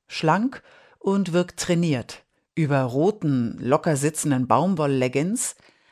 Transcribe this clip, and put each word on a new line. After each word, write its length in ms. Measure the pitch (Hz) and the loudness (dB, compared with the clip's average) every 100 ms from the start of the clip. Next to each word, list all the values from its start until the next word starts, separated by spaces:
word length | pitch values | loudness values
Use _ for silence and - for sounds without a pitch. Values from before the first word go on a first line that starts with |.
| _ | _
schlank 540 | - 160 175 247 - - - - _ | -4 0 0 0 -4 -16 -20 -20 _
und 340 | - 196 175 | -2 0 0
wirkt 260 | 170 180 - | 0 -2 -4
trainiert. 640 | - 170 170 131 - - _ _ _ - | -2 0 2 -2 -4 -14 _ _ _ -2
Über 220 | 151 139 | 0 2
roten, 760 | 127 127 180 208 156 131 117 - | 0 2 2 2 0 0 0 -4
locker 360 | 113 151 175 143 | 0 2 2 0
sitzenden 500 | 147 - 151 131 123 | 0 -2 0 0 2
Baumwoll-Leggings 1080 | 117 175 175 147 135 127 139 165 240 - - _ _ _ | 2 2 0 0 0 0 0 -2 -4 -6 -10 _ _ _